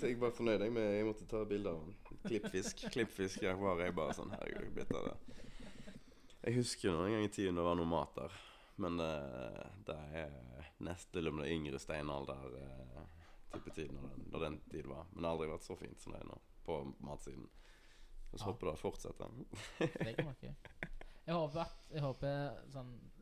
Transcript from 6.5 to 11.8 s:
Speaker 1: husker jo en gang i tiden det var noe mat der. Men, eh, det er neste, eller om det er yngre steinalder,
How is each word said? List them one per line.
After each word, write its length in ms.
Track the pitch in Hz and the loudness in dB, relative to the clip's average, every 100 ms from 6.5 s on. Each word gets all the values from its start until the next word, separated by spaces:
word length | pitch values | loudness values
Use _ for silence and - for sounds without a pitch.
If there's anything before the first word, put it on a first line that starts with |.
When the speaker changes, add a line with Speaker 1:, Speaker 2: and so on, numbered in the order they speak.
| 123 | 4
Speaker 1:
husker 320 | 120 - 101 | 4 2 4
jo 140 | 82 95 | 6 6
en 60 | |
gang 100 | 110 | 4
i 60 | 104 | 4
tiden 240 | 107 95 87 | 4 4 6
det 60 | |
var 120 | 87 87 | 6 6
noe 80 | 85 | 6
mat 300 | 82 71 - | 6 4 -2
der. 140 | - - - - - - | -6 -6 -14 -18 -12 -2
Men, 220 | 90 87 | 0 2
eh, 640 | 80 78 69 64 60 50 - 98 - | 2 2 -2 -4 -6 -6 -10 -8 -6
det 100 | 78 76 | -6 -4
er 180 | 80 76 69 62 62 76 - | -4 -4 -8 -12 -12 -14 -6
neste, 400 | 82 90 - 90 | -4 -4 -4 0
eller 120 | 80 | 2
om 60 | 76 | 2
det 100 | 73 | 2
er 60 | 82 | 2
yngre 240 | 73 | 2
steinalder, 760 | 69 | -2